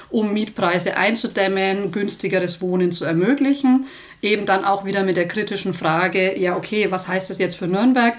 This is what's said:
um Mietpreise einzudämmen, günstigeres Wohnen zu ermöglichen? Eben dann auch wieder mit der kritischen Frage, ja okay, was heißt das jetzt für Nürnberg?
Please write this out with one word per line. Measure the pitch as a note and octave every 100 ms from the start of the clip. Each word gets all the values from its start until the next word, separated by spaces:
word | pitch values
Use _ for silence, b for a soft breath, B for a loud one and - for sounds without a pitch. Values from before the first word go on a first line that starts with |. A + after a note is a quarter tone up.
| B
um | A#3 G#3+
Mietpreise | G#3+ G#3+ - F3+ F3+ E3+ -
einzudämmen, | G3 A3+ A3+ - G3 G3 F#3+ G3 G3
günstigeres | G3+ G#3 - F#3+ F#3 F3+ F3
Wohnen | F#3 F#3 F3+
zu | E3+ C#3+
ermöglichen? | E3 F#3+ C#4+ C#4 C#4 C4 C4 C4 B B B
Eben | G#3 G#3 G3+
dann | F#3+
auch | G3 G3
wieder | G3 G3
mit | F#3+ F3+
der | F3
kritischen | G#3+ G#3 G3 F#3+
Frage, | - D#3+ D#3+ F#3 F#3+ F#3 F#3
ja | F3+ F#3
okay, | - G#3+ G3
was | F#3 F#3
heißt | F#3 F#3
das | A3
jetzt | F3+
für | F3 F3+
Nürnberg? | F#3+ B3 B3+ A#3